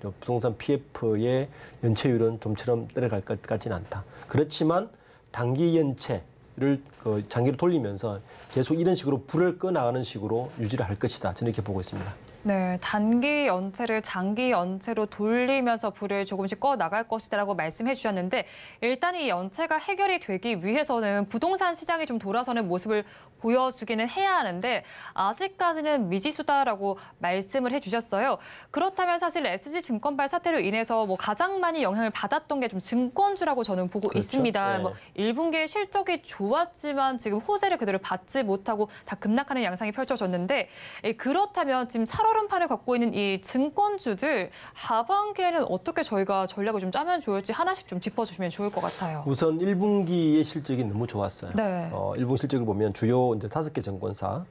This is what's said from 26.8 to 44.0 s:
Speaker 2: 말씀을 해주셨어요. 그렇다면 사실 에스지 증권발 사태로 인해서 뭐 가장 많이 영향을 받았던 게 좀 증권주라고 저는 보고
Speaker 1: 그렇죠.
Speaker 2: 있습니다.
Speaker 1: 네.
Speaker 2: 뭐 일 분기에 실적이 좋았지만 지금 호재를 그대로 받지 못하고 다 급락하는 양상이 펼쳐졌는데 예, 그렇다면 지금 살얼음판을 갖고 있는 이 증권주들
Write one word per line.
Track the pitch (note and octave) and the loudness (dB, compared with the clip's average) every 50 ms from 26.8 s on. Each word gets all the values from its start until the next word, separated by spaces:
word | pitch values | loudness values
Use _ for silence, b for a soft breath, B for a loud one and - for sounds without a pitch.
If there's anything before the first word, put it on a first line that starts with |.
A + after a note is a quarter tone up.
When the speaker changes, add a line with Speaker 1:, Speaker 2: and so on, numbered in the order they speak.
| G3 G3+ F#3+ B B B B - | -2 -4 -4 B B B B -4
Speaker 2:
말씀을 | - F3 F3+ F#3+ F#3+ F#3+ - C4+ B3 B3 B3+ | -2 0 0 0 -2 -2 -2 0 0 0 -2
해주셨어요. | C#4+ - F#3 G3+ A#3 A3+ - G#3 G3 A#3+ C4+ A3+ - B B B B B B | -2 -2 -2 -2 -2 -2 0 0 0 2 2 0 -2 B B B B B B
그렇다면 | - D4 F4 F#4+ F#4+ - F#4 F4 E4+ E4+ | -2 0 0 0 2 0 0 2 2 0
사실 | F4+ E4+ E4+ F4 C#4+ | 0 0 -2 0 -2
에스지 | G#3 E3+ G3 - C#4+ D#4 F4 | -2 -2 -4 -6 -6 -6 -6
증권발 | - - A#3+ G#3 - C#4+ C#4+ C4+ C#4 C#4 | -4 -2 -4 -2 -2 -2 0 0 0 0
사태로 | - F4 - F4 E4 C4+ | 0 0 0 2 2 2
인해서 | E3+ F#3+ G3+ A3 A3+ - A#3 A3 A3 | 2 2 0 0 0 0 2 2 2
뭐 | G3 F#3 F3+ | 2 0 -2
가장 | - - G#3+ - E4+ F#4 G4 F#4+ | 0 -2 0 0 0 0 2 2
많이 | F4+ E4+ E4 D#4+ B3+ | 0 0 2 2 2
영향을 | F#3+ G3 A3 A3+ A3 | 2 2 2 0 0
받았던 | - - - G3 C#4 D#4 - - C#4+ C#4 | -2 -2 -2 0 -2 -2 -2 -2 -2 -2
게 | B3 A3+ | -2 -2
좀 | G3+ F#3 | -2 -4
증권주라고 | - - A#3 A#3+ B3+ B3 - - G4 G4+ G4+ F#4+ F4 D#4+ C#4 B3 A3+ | -6 -2 0 0 0 0 2 2 2 2 2 0 0 0 0 0 0
저는 | G#3 G3 F3+ F#3 F3+ | 0 0 0 0 -2
보고 | - G#3 G3 G#3 | -2 -2 -2 0
Speaker 1:
그렇죠. | - F#3+ | 0 0
Speaker 2:
있습니다. | G#3 - - C4+ B3+ A#3 G#3 G3+ G3 G3 G3 F#3+ | -2 0 2 2 2 4 2 2 2 2 0 0
Speaker 1:
네. | F#3 | -2
Speaker 2:
뭐 | F3+ B B B B B | -4 B B B B B
일 | - G3+ A3+ A#3 | -2 0 0 0
분기에 | C4 E4 E4+ D#4 D#4+ D#4 D#4 | 2 0 0 2 0 0 0
실적이 | - G#4+ G4+ G4 - G4+ F#4+ F#4+ F4 D4+ - | 0 -2 -2 0 0 -2 0 0 -2 -2 -4
좋았지만 | - - - G3 G3+ B3+ D#4+ F4 F4 - - - D4 C#4+ C#4 C4+ C4+ C4 B3 | -10 -8 -4 -2 0 2 2 2 0 -4 -10 -6 -4 0 0 0 0 0 -2
지금 | - A3 G3+ G#3+ | -2 -2 -2 -2
호재를 | A#3 - G#4 G4+ G4+ G4 F4+ - | 0 0 0 2 2 2 2 2
그대로 | A#3+ G3+ F#3+ F#3+ | 0 0 0 0
받지 | - - F#3+ F#3 - - - C4+ B3+ | 0 -2 -4 -4 -4 -4 -2 -2 0
못하고 | G3+ G3 G3 G3 B3 A3 G#3 G#3 G#3 B B B | 2 0 0 0 -2 0 0 0 -2 B B B
다 | - G#3 | -10 -10
급락하는 | - - G#3 A3 B3+ C#4 - C#4 B3+ A#3 | -4 0 2 2 2 2 0 -2 -2 0
양상이 | F3+ F3+ F3+ A3+ G#3 | -2 -2 -2 -4 -4
펼쳐졌는데 | G#3 - C4 - C4+ - G#3 F#3 F3+ F3 F3 F#3+ C#4 B3+ - B B B B B B B B | -2 -4 -2 -2 0 0 0 -2 0 0 0 0 0 0 0 B B B B B B B B
예, | G#3 A3+ | -4 -4
그렇다면 | A#3 - B3+ D4 F#4 G#4 G4+ - F4+ D#4+ C#4 C4 B3+ B3 A#3+ | -2 -2 0 2 2 2 0 0 -2 0 2 2 0 0 -2
지금 | - A3+ A3+ | -2 -2 -2
살얼음판을 | A3+ - - G#4+ A4 A4 A4 G#4+ G#4 G4 F4+ F4 D4+ | -2 0 2 4 4 4 4 2 2 2 0 2 2
갖고 | B3+ G3+ - - B3 | 0 -2 0 0 2
있는 | A#3+ A#3+ A3+ - | 2 2 2 2
이 | G3+ G3+ G3 F#3+ F#3+ | 2 0 2 0 -2
증권주들 | - - - B3+ C4+ D4+ D4 - G4+ G#4 G#4 F#4+ | -4 -4 0 0 0 0 2 2 2 2 2 -2